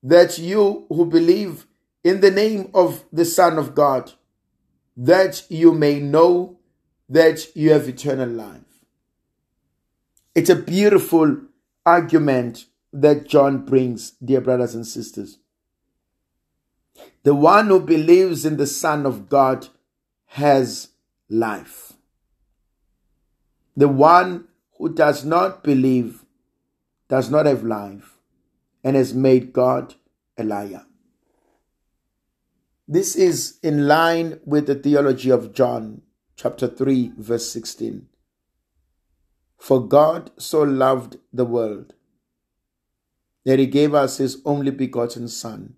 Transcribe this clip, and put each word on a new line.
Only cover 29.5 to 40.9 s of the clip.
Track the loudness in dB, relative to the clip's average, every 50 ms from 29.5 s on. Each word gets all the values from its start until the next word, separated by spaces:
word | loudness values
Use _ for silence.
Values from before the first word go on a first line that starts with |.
God | _ 0 0 0 0 -2 -6 -12 -20 _ _ _ _ _ _ _ _
a | -10 -8
liar. | -8 -8 -8 -10 -12 -16 -20 _ _ _ _ _ _ _ _ _ _ _ _ _ _ _ _ _ _ _ _ _ _ _ _ _ _ _ _ _ _ _ _ _ _ _ _ _ _ _ _ _
This | -4 -2 -2 -2 -2 -2
is | 0 0 0 0 -2 -8 -12 -14 _
in | -6 -2 -2 0 2 2
line | 2 2 2 0 0 -2 -4 -6 -10 -14 _
with | -2 -2 -2 0
the | 0 -4
theology | -2 0 0 2 2 2 0 0 -2 0 0
of | 0 0 0 -6
John | -2 -2 0 0 0 -6 -8 -12 -16 -20 _ _ _ _ _ _ _
chapter | -10 -8 -8 -6 -6 -8 -8
three, | -6 -6 -2 -2 0 -2 -2 -4 -10
verse | -18 -8 -6 -6 -6 -6 -10
sixteen. | -12 -12 -14 -14 -14 _ -12 -12 -12 -14 -18 _ _ _ _ _ _ _ _ _ _ _ _ _ _ _ _ _ _ _ _ _ _ _ _ _ _ _ _ _ _
"For | _ -2 0 0 0 0 2
God | 4 4 4 4 0 -4 -8 -16 _
so | _ -12 -4 -2 0
loved | 0 0 0 0 0 0